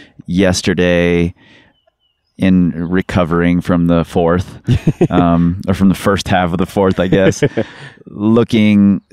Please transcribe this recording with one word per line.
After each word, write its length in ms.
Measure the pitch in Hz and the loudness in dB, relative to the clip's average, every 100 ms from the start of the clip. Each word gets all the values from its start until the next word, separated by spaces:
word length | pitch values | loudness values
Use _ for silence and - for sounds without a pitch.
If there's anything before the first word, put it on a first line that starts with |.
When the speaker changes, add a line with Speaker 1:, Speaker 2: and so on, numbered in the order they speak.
| - - - | -20 -18 -6
Speaker 1:
yesterday 1080 | 90 95 92 - 87 90 87 87 87 85 - _ _ _ _ _ _ _ _ _ - | 0 0 0 -2 0 2 2 2 0 -2 -4 _ _ _ _ _ _ _ _ _ -4
in 340 | 92 90 87 78 85 | 0 2 0 -2 -4
recovering 720 | 92 - 98 82 85 87 87 | -4 -2 -2 0 0 0 0
from 260 | - 87 85 | 0 0 2
the 160 | 85 | 0
fourth, 560 | 80 95 82 87 - - - - - - 170 | 0 -2 0 0 -4 -8 -4 -2 -2 -2 0
Speaker 2:
<laughs> 20 | |
Speaker 1:
um, 500 | 90 87 85 85 95 98 | 0 2 2 0 -2 -4
or 80 | |
from 140 | 92 98 | 0 0
the 60 | |
first 340 | 87 107 98 - | 0 0 -2 0
half 240 | 92 90 | 0 0
of 60 | 87 | -2
the 80 | 90 | -2
fourth, 320 | 104 95 95 | 0 0 0
I 60 | 92 | 0
guess, 340 | 95 95 98 - - 107 - | 2 0 -2 -6 -6 -8 -12
Speaker 2:
<laughs> 300 | 139 - - | -20 -20 -18
Speaker 1:
looking 920 | - 104 117 113 113 107 104 101 98 - | -4 0 2 2 2 4 4 4 2 -4